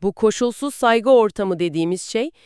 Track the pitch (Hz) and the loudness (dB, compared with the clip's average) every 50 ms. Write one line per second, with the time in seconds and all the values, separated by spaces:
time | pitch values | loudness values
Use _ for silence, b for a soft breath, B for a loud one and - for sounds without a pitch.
0 | 180 202 - - 220 214 - - 247 240 220 - 277 285 - - 254 233 233 233 | -6 -6 -2 2 0 0 2 0 -4 -4 -4 -6 -8 -8 -4 0 2 2 2 2
1 | 208 269 262 240 214 202 - - 202 190 180 156 175 170 147 165 165 170 185 180 | 4 4 4 6 4 2 0 -4 -4 -4 -2 -2 -4 -4 -2 -2 -2 -2 -4 -6
2 | - - - 220 269 330 b b b | -8 -6 -4 -4 -4 -4 b b b